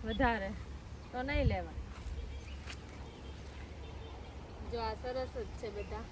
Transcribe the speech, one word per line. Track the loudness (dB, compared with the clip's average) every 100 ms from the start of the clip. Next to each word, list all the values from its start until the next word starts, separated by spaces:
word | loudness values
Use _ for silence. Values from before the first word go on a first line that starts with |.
વધારે | 2 6 8 8 2 -2 -6 -8 -8 -8 -4
તો | -2
નહીં | 4 8 8
લેવા. | 6 0 -4 -6 -6 -4 -4 -4 -6 -6 -6 -6 -8 -8 -8 -8 -8 -8 -6 -8 -8 -8 -6 -6 -6 -6 -6 -6 -8 -8 -6 0
જો | 2
આ | 2 2
સરસ | 0 2 0
જ | 0 -2 -2
છે | -2
બધા. | -2 -2 -2 -2